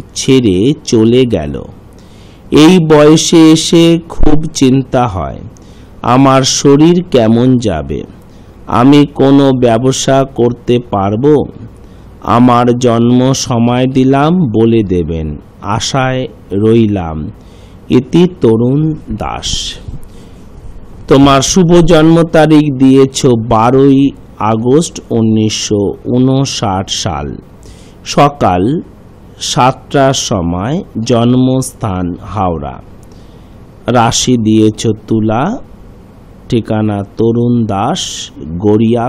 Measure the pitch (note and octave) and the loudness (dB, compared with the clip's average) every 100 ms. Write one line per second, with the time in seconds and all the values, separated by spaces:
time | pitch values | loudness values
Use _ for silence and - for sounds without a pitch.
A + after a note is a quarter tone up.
0 | - - - C3 A#2 F#2 B2+ D#3+ - A2 | -10 -8 0 2 2 0 0 -2 -2 0
1 | A2+ B2 B2 F#2+ D2+ C2+ - - - - | 2 2 0 -2 -6 -10 -14 -20 -20 -20
2 | - - - - - C#3 D#3 F#3 D#3 D3+ | -20 -20 -20 -20 -2 4 4 4 4 4
3 | D3+ D#3 - E3+ D#3+ D#3+ - E3+ E3 E3 | 4 4 2 4 4 4 2 2 2 0
4 | - - - D3+ D#3+ - C3 C3+ C3 C3 | -2 2 4 4 0 -2 0 0 0 -2
5 | B2 F#2 C#2 A#1 - - - - - - | -2 -4 -8 -10 -18 -20 -20 -20 -20 -8
6 | A2+ B2+ C3+ C3 C3 - D3 C#3+ E3 F3 | -2 2 4 2 0 0 2 4 4 2
7 | F3 B2+ A2 A2+ B2+ B2+ A2 D#2+ C#2+ C#2+ | 0 0 2 2 2 0 -2 -6 -8 -10
8 | - - - - - - - A2 C3 D3 | -12 -18 -20 -20 -20 -20 -4 0 4 4
9 | C#3+ - C3+ C#3 C#3 C3 A#2+ A2+ B2+ C3 | 2 0 2 4 2 2 2 0 0 -2
10 | - C3+ C3 - A#2+ A#2+ - A#2+ - G2+ | 0 0 0 -2 -2 -2 -2 -2 -2 -4
11 | G2 G#2+ C#3+ C#3+ - - - - - - | -4 -2 2 0 0 -10 -20 -20 -20 -20
12 | - - - A2+ B2 A#2+ B2 A#2+ B2 A#2 | -20 -12 -2 2 4 4 2 0 0 0
13 | A#2+ B2+ B2+ C3 - A#2+ A#2 B2 C3 C3+ | 2 2 2 -2 -4 -2 0 0 0 0
14 | C3 C#3 D3+ F#3 C#3 A2 A2+ A2+ F#2+ F2+ | 0 2 0 0 -2 0 2 2 0 -2
15 | D#2 E2 D#2 D2 - - G2 A2+ - C#3 | -4 -6 -8 -10 -16 -16 -8 -6 -4 -4
16 | C3 B2+ C3 - - G2 A2 A#2 G#2+ G2 | -4 -4 -8 -12 -8 -2 2 2 2 -2
17 | E2+ D#2 D#2+ - - - - - - B2+ | -8 -10 -12 -14 -20 -20 -20 -18 -2 -2
18 | C3 E3 F3+ - A#2 A2 B2 C#3 D#3 D#3 | 0 0 0 0 0 0 0 0 -2 -6
19 | - G#2+ C#2 A#1 - - - - - - | -10 -10 -8 -10 -8 -8 -8 -14 -16 -16
20 | - - - - - - - - - - | -16 -20 -20 -20 -20 -20 -20 -18 -20 -12
21 | - C#3 C#3 C3+ - G3 E3 F3 D#3+ D#3+ | 0 2 4 2 0 0 2 4 4 4
22 | D#3+ E3 E3 E3 D#3 D3+ D3+ C3 C3+ C3+ | 4 4 2 2 4 4 2 2 4 4
23 | C3+ - C3 A#2 A2+ A2 A#2 C3 C#3 C3+ | 2 0 0 0 0 0 2 2 4 2
24 | C#3 - - - G#2+ A2 A#2+ D3 E3+ - | 0 -4 -18 -8 -4 -2 0 0 0 -10
25 | - A#2 A2 A2 G#2+ - - G#2 G2 - | -6 -2 0 0 -2 -4 -4 -2 -2 -6
26 | A2 B2 C3 C3+ C3+ - G#2 F#2+ F#2+ - | -4 0 0 0 -2 -4 -4 -4 -6 -6
27 | G#2 D2 C#2+ - - - - - - - | -6 -8 -10 -12 -18 -20 -20 -20 -20 -20
28 | - - C#3+ - G#2+ F2+ G#2+ E3+ - - | -6 0 0 0 -2 0 0 -4 -8 -18
29 | - - - - - D3+ B2+ - - C#3+ | -20 -20 -20 -14 -8 0 0 -2 -4 0
30 | C3+ - - G#2 E2+ F2+ G#2+ F3 - - | 0 0 -4 -4 -4 -4 -6 -8 -8 -8
31 | A2+ A#2 A#2+ B2+ B2+ C3 B2+ - A2+ F#2 | -2 0 2 2 0 -2 -6 -8 -6 -6
32 | F2+ F2 - G#2 F2+ D#2+ C#2 - - - | -6 -10 -10 -4 -4 -4 -10 -14 -20 -20
33 | - - - - - - - - - A#2+ | -20 -20 -20 -20 -20 -20 -20 -14 -2 0
34 | A2+ - - A#2+ G#2+ A2 G#2+ G#2+ A#2 G#2+ | 2 0 -2 0 0 2 2 0 -4 -6
35 | - A2+ A2 A2 E3+ C4 - - - - | -4 -2 -2 -2 -4 -6 -12 -20 -20 -20
36 | - - - - - A#2 G#2+ G#2+ G#2+ G2+ | -20 -20 -20 -20 -6 -4 -2 -4 -2 -4
37 | G2 - A2+ A#2 A#2+ A#2+ G#2+ G2 A#2+ F3+ | -8 -4 -2 0 -2 -2 -2 -4 -4 -6
38 | - - - - D#2 E2+ G#2 G#2+ A2+ A#2 | -8 -12 -16 -16 -12 -4 0 0 0 -2